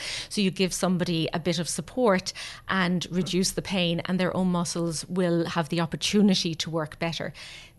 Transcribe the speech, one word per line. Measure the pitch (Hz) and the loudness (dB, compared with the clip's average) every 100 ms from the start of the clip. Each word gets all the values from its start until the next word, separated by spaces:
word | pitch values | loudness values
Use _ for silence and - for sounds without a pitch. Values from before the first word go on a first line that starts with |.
| - - - | -6 -8 -6
So | - | 0
you | 190 | 2
give | 190 185 | 2 0
somebody | - 180 180 180 165 160 | 2 2 2 2 0 0
a | - | -2
bit | 165 170 | -2 -2
of | 165 | -2
support | - - - 240 185 185 - - - - | -4 -6 0 4 4 0 -8 -10 -10 -4
and | 190 175 180 - | 0 2 2 0
reduce | 175 160 175 185 | -2 0 2 0
the | - | -2
pain, | - 190 175 170 | -2 0 0 0
and | - 180 | 0 0
their | 180 - | 0 2
own | 185 | 2
muscles | 175 170 170 170 151 - | 2 0 -2 -2 -4 -4
will | 185 175 170 165 | 0 2 2 2
have | 175 156 | 0 0
the | 170 | 0
opportunity | 165 156 - 208 202 185 175 156 | -2 -2 2 6 6 4 0 -4
to | - | -4
work | 160 151 - | -4 -4 -4
better. | 170 151 - - - - - | -4 -4 -8 -10 -16 -18 -20